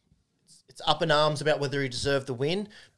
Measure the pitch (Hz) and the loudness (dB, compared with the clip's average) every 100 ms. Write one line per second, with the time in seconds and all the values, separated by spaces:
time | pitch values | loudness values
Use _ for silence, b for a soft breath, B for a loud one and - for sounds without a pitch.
0 | _ _ _ _ _ - _ - 160 151 | _ _ _ _ _ -20 _ -4 -2 0
1 | 165 147 151 147 151 147 143 143 135 120 | 4 4 4 2 0 0 0 -2 -2 -2
2 | 135 139 135 120 143 196 202 B B | 0 0 -2 -4 -2 -2 -6 B B